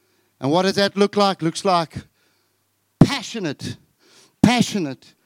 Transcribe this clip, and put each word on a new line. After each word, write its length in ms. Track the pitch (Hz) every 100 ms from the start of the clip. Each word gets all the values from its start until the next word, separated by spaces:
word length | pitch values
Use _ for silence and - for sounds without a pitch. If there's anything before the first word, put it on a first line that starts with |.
| _ _ _ _
And 100 | 135
what 120 | 165
does 120 | 190
that 220 | 190 202 196
look 200 | 202 -
like? 240 | 196 180
Looks 240 | 165 -
like 340 | 196 175 160 - - _ _ _ _ _ _ _ _ _
passionate, 800 | - 269 202 226 170 - - - _ _ _ _ _ _
passionate 720 | - 247 - 208 147 127 - _